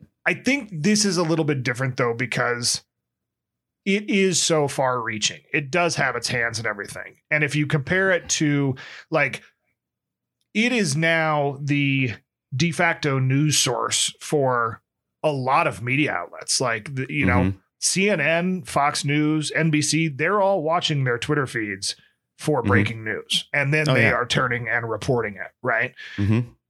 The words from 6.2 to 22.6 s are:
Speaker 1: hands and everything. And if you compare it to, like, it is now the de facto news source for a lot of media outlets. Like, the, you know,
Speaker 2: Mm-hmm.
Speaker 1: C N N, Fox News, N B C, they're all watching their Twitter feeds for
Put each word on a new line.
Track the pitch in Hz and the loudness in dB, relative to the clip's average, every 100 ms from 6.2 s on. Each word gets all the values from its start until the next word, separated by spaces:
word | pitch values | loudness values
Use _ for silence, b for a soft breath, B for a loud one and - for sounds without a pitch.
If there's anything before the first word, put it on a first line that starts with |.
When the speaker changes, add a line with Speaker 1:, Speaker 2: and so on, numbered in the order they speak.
| - | -4
Speaker 1:
hands | 123 117 110 | -2 -2 -2
and | 113 | -6
everything. | 101 95 - - - _ | -6 -8 -12 -16 -20 _
And | 151 | -2
if | 147 | 0
you | 147 147 | 0 0
compare | 151 131 185 190 | -2 0 0 2
it | 175 170 | 0 0
to, | - 156 143 139 131 B B B | 0 2 2 0 -2 B B B
like, | 156 139 - b _ _ _ _ _ _ _ _ _ _ | 0 0 -2 b _ _ _ _ _ _ _ _ _ _
it | 208 240 | -2 2
is | 247 180 143 | 2 0 0
now | 165 165 160 151 143 135 | 2 2 2 0 0 -2
the | 143 143 139 135 127 98 _ _ _ 131 | -2 0 2 0 -2 -4 _ _ _ -2
de | 170 | 0
facto | 175 170 165 151 135 | 2 0 0 0 0
news | 131 135 151 143 | 2 2 4 2
source | 131 113 113 - - - | 2 0 -2 -2 -2 -6
for | - 151 131 120 117 - _ _ _ _ | -2 0 2 2 0 -4 _ _ _ _
a | 156 | -2
lot | 139 127 147 160 | 0 2 2 2
of | 95 | -2
media | 120 135 135 | -2 0 0
outlets. | 90 87 82 - - | -2 -6 -12 -4 -2
Like, | 127 113 107 131 | 0 -2 -6 -8
the, | 135 | -4
you | 151 104 | 0 2
know, | - | 4
Speaker 2:
Mm-hmm. | 90 98 _ _ | 2 -2 _ _
Speaker 1:
C | - 180 202 | -2 0 0
N | 180 | 0
N, | 143 170 180 185 | 0 0 0 -4
Fox | 135 147 143 147 | -2 0 0 0
News, | 143 147 151 156 147 | 0 2 2 0 4
N | 143 160 | 4 6
B | 151 | 4
C, | 143 151 165 | 2 2 0
they're | 131 160 208 | 0 0 2
all | 196 196 | 2 2
watching | 151 175 - 147 | 2 0 2 0
their | 131 120 | 2 0
Twitter | - 147 127 | 0 0 0
feeds | 127 104 98 98 - b b _ _ | -4 -4 -6 -6 -8 b b _ _
for | - 139 | -2 0